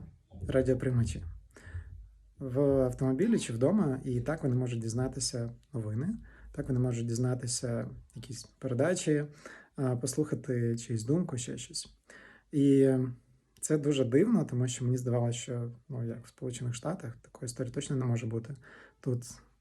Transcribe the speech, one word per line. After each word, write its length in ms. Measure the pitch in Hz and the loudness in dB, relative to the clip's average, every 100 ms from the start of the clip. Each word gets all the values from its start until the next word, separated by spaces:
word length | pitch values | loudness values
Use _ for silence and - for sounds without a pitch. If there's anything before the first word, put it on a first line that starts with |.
| - - _ - - | -4 -18 _ -12 -2
радіоприймачі 760 | 131 131 120 - 123 117 - - - - - - 90 - - - - - - | 2 4 2 2 2 0 -2 -8 -12 -16 -20 -14 -12 -12 -16 -18 -20 -20 -10
в 200 | 135 123 | -4 2
автомобілі 800 | 143 135 127 123 131 131 214 220 | 4 6 4 2 2 2 4 2
чи 140 | - | 2
вдома, 460 | 117 135 208 160 131 | 2 4 4 2 0
і 180 | 135 123 | -2 -2
так 220 | 120 160 | -2 -2
вони 120 | 143 123 | 0 0
можуть 240 | 127 117 | 0 -2
дізнатися 720 | 113 113 127 127 - 127 117 117 _ | -2 -2 -2 -2 -4 -4 -6 -8 _
новини, 340 | 117 107 107 165 233 - - - | -6 -4 -2 -2 -4 -8 -20 -14
так 160 | - 139 | -8 -2
вони 120 | 127 | 0
можуть 280 | 127 117 117 | 2 0 -2
дізнатися 840 | 117 127 127 123 - 123 117 120 123 - - | 0 0 -2 -4 -4 -2 -4 -4 -10 -16 -16
якісь 280 | - 110 | -12 -14
передачі, 680 | - - 131 120 151 180 - | -14 -8 -2 2 2 2 2
е, 840 | 147 147 - - - - - 131 123 | 2 0 -8 -20 -20 -14 -2 0 0
послухати 760 | 131 - 151 120 - 123 117 117 | 0 0 0 -2 -2 0 0 -2
чиюсь 260 | - 117 | -2 -4
думку, 340 | 113 160 180 123 | 2 0 0 -4
ще 200 | - - | -6 -10
щось. 300 | - - - _ - - - - _ | -10 -10 -12 _ -20 -20 -20 -20 _
І 380 | 147 139 139 135 131 127 123 _ _ _ _ | 4 6 8 8 6 0 -4 _ _ _ _
це 160 | - 156 | 0 0
дуже 280 | 143 139 120 | 2 2 4
дивно, 400 | 131 220 214 - | 6 6 4 2
тому 220 | 123 123 | 0 -2
що 180 | - 123 | 0 0
мені 120 | 123 | 0
здавалося, 420 | 127 120 120 120 | 2 2 2 -2
що, 320 | - 120 117 120 - | -4 -6 -6 -10 -10
ну, 160 | 123 117 | -6 -6
як 200 | 117 117 | -6 -12
в 40 | |
Сполучених 460 | - 127 123 123 117 | -10 -8 -6 -6 -4
Штатах, 420 | - 185 123 - | -4 -6 -8 -14
такої 240 | - - 123 | -18 -12 -10
історії 280 | - 120 | -6 -6
точно 220 | 143 - 135 | -4 -2 -2
не 100 | 127 | 0
може 200 | 117 113 | 0 -2
бути. 300 | 117 117 143 - - - _ | -4 -6 -12 -16 -20 -20 _
Тут, 240 | - 123 - - - _ | -2 -2 -4 -16 -20 _